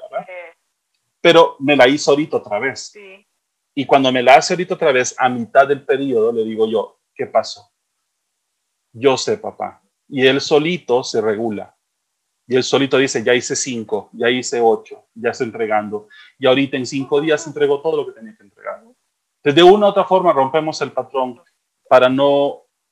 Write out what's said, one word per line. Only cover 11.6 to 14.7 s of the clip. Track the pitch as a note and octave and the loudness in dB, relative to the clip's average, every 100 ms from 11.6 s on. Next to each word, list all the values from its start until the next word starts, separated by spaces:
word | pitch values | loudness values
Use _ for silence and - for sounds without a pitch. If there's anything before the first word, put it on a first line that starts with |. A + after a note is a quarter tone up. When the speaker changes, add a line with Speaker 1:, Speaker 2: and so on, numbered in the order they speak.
| F#2+ _ _ _ _ _ _ _ - | -12 _ _ _ _ _ _ _ -4
Speaker 1:
Y | |
él | B2+ | -2
solito | - C3 C3+ C3 | 0 0 0 0
dice, | C3+ B2+ | 0 -2
"Ya | A2+ | 0
hice | B2 - C3+ | -2 -2 -6
cinco, | C#3 A#2 G#2+ G#2 - | -6 -8 -6 -8 -8
ya | A2+ A#2+ | -6 -2
hice | B2+ A#2+ A#2+ | -2 -4 0
ocho, | A2+ | 0